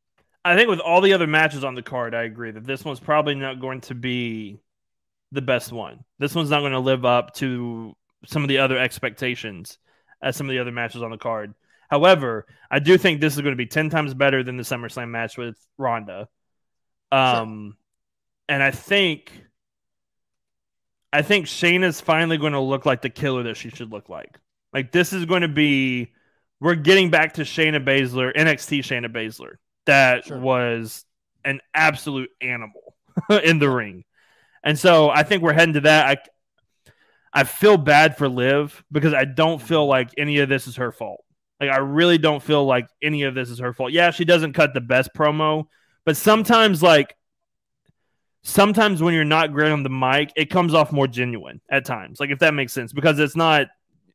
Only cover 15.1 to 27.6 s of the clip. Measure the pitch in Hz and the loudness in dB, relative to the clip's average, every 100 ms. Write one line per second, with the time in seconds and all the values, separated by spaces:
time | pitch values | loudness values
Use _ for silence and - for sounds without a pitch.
15.1 | 117 113 - 120 110 _ - 131 117 101 | -8 -8 -10 -12 -14 _ -8 -4 -4 -8
16.1 | 92 117 _ _ _ _ _ _ _ _ | -16 -16 _ _ _ _ _ _ _ _
17.1 | 135 127 120 110 107 104 101 _ _ _ | 0 2 0 -4 -12 -16 -20 _ _ _
18.1 | _ _ _ - 139 139 131 - 202 185 | _ _ _ -6 0 0 -2 -2 0 0
19.1 | 156 - - _ _ _ _ _ _ _ | -2 -12 -20 _ _ _ _ _ _ _
20.1 | _ _ _ _ _ _ _ _ _ _ | _ _ _ _ _ _ _ _ _ _
21.1 | 147 147 202 147 - 175 180 185 - - | -2 0 0 -2 -2 0 2 0 -2 0
22.1 | 160 165 160 151 143 135 135 147 127 131 | 0 0 -2 -2 -2 -2 -2 -2 -2 -4
23.1 | - 143 127 117 110 117 - 113 107 - | -6 -4 -4 -6 -10 -14 -16 -14 -14 -16
24.1 | 80 - _ _ _ _ 139 127 175 175 | -18 -18 _ _ _ _ -8 -2 0 0
25.1 | 190 170 180 170 147 147 139 131 123 120 | -4 -2 -2 0 0 2 2 0 -4 -8
26.1 | _ _ _ _ _ 147 175 147 190 185 | _ _ _ _ _ -2 0 4 4 4
27.1 | 156 156 - 147 - | 2 0 -4 -8 0